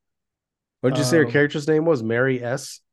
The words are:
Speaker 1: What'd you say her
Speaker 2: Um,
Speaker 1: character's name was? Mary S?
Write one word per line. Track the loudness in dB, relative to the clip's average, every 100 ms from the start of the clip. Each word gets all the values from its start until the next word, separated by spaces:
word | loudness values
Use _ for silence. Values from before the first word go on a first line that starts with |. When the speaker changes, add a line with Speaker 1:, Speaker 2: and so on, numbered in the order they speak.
| _ _ _ _ _ _ _ _
Speaker 1:
What'd | -2 0
you |
say | 2 2
her | 2
Speaker 2:
Um, |
Speaker 1:
character's | 2 0 0 0
name | 0
was? | 2 0
Mary | 0 0 0 -2
S? | -4 -8 -10 -20 _